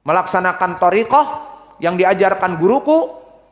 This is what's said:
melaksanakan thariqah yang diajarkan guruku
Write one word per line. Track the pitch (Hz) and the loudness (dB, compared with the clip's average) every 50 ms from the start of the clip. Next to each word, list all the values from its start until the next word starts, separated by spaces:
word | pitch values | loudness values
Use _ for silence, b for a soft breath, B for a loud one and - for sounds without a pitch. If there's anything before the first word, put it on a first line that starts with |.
melaksanakan | _ - 156 185 175 - - 185 180 185 180 - 185 180 175 - | _ 0 -2 -2 -2 0 -2 -2 0 0 -2 -2 -4 -4 -2 0
thariqah | 185 175 180 208 226 226 254 285 294 - - - - - - - - - - | 0 2 2 2 0 2 2 2 2 2 -4 -12 -12 -16 -20 -20 -20 -20 -16
yang | _ - 165 180 180 | _ -4 -4 0 2
diajarkan | 185 185 196 180 160 - 190 - - 185 180 | 2 2 2 2 2 0 0 0 -2 -4 -2
guruku | 160 165 190 233 277 - 285 302 320 311 - - - - - - - _ _ | 0 0 2 2 2 2 2 2 2 0 -2 -8 -16 -20 -20 -20 -20 _ _